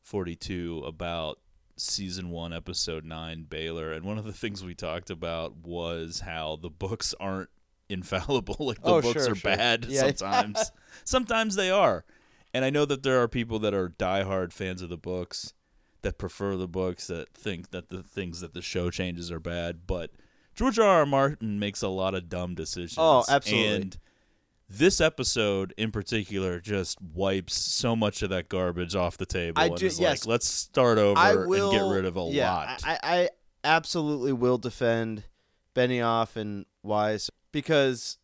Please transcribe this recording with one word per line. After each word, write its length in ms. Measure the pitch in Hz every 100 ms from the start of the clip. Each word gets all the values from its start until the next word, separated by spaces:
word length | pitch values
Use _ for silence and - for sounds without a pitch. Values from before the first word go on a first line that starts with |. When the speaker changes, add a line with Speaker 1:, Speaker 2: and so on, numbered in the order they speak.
Speaker 1:
forty-two 800 | - 101 87 85 - 90 85 82 -
about 540 | 80 87 85 78 - _ _ _ -
season 520 | - - 95 90 90
one, 200 | 85 85
episode 540 | 82 87 87 - 80 80
nine, 380 | 80 80 82 78
Baylor, 440 | 78 80 82 78
and 100 | 80 92
one 120 | 107
of 80 | 107
the 80 |
things 300 | 92 113 98
we 120 | 92 85
talked 340 | 82 85 -
about 460 | 87 85 82 80 69
was 640 | 82 85 85 85 82 87
how 360 | 90 80 78 78
the 80 | 85
books 460 | 76 98 - - -
aren't 300 | 98 95 - _ _
<laughs> 200 | _ _
infallible. 680 | 95 87 92 90 135 95 104
Like, 220 | 139 113
the 80 | 170
Speaker 2:
Oh, 120 | 170
Speaker 1:
books 220 | 120 135
Speaker 2:
sure, 80 | 127
Speaker 1:
are 40 | 98
Speaker 2:
sure. 200 | 101 92
Speaker 1:
bad 300 | 120 117 117
Speaker 2:
Yeah. 160 | 139
<laughs> 140 | 135 139
Speaker 1:
sometimes. 560 | 95 247 208 - - _ _ - -
Sometimes 500 | 254 240 226 220 196
they 140 | 185
are. 320 | 196 160 90 - _ _ _ _
And 100 | 127 131
I 40 |
know 160 | 147 147
that 160 | 135
there 180 | 139 131
are 40 | 117
people 300 | 123 113 110
that 140 | 104
are 160 | 101 90
diehard 640 | - 92 98 95 95 90
fans 280 | - 95 92
of 60 | 87
the 80 | 85
books, 560 | 90 90 87 - - _ _ _ _ _
that 160 | 98 -
prefer 360 | 92 - 101 95
the 120 | 92
books, 400 | 92 92 90 -
that 260 | 85 69
think 380 | - 107 87 87
that 180 | 92 -
the 140 | 92
things 380 | - - 92 82
that 120 | 85
the 80 | 87
show 300 | - 92 87
changes 400 | - 90 85 85
are 80 | 82
bad, 480 | 85 85 85 82 87
but 240 | 92 80 - _ _ _
George 240 | - 247 214
R 220 | 208 180
R 60 | 143
Martin 500 | 139 139 151 113 101
makes 240 | 101 101
a 60 | 101
lot 260 | 95 95
of 160 | 95 85
dumb 240 | 90 90
decisions. 440 | 85 78 87 87 -
Speaker 2:
Oh, 240 | 160 135 120
absolutely. 460 | 139 107 107 107 104
Speaker 1:
And 220 | 98 - _ _ _ _ _ _ _
this 320 | 98 170 -
episode 720 | 160 - 127 120 104 98 95 -
in 140 | 110
particular 680 | 104 98 113 92 101 95 87
just 420 | 92 101 87 -
wipes 540 | 90 80 95 98 87 -
so 400 | - - 123 113
much 260 | 107 -
of 80 | 101
that 200 | 92 -
garbage 460 | 92 90 87 87 95
off 220 | 87 -
the 80 | 92
table 340 | 92 85 82
Speaker 2:
I 80 | 117
Speaker 1:
and 100 | 85
Speaker 2:
ju-, 100 | 92
Speaker 1:
is 120 | 82
Speaker 2:
yes. 260 | 170 135 110
Speaker 1:
like, 40 |
"Let's 160 | 117 -
start 500 | - - - 123 110
over 180 | 101 101
Speaker 2:
I 120 | 190
Speaker 1:
and 80 | 196
get 80 | 180
Speaker 2:
will, 420 | 196 202 - 190
Speaker 1:
rid 140 | 95 92
of 120 | 87
a 80 | 85
Speaker 2:
yeah, 240 | 143 117
Speaker 1:
lot." 280 | 90 78 127 147
Speaker 2:
I, 60 |
I, 80 | 165 147 175
I 60 | 180 - _ _
absolutely 720 | 147 160 151 170 151 147 131
will 240 | 127 123 123
defend 640 | 123 - 120 113 113 107 - _ _ _ _
Benioff 600 | - 123 127 117 113 113 113
and 300 | 104 101 - _
Weiss 460 | 101 104 107 107 - _ _
because 640 | 151 139 151 135 120 - -